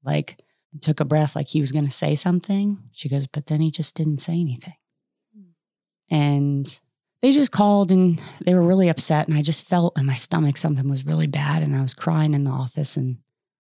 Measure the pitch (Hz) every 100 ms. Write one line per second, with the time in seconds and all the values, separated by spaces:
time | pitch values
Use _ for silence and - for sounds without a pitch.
0 | 131 76 73 - _ _ _ 151 - 151
1 | - 151 147 147 143 151 139 147 147 -
2 | 147 147 180 180 - 196 202 202 - -
3 | 147 139 135 - - 151 160 - 151 -
4 | 156 143 - 165 165 120 - - _ _
5 | _ _ _ 220 185 165 _ _ _ _
6 | - 156 143 143 143 139 135 - _ _
7 | _ _ 262 277 277 - 208 202 185 185
8 | 185 170 - - - 180 170 190 180 160
9 | - 151 151 151 147 160 - 180 170 -
10 | 135 127 - - 151 139 160 139 135 135
11 | 135 156 156 143 147 156 151 139 131 -
12 | - 156 156 147 139 135 127 - 143 -
13 | 131 120 _ _ _ _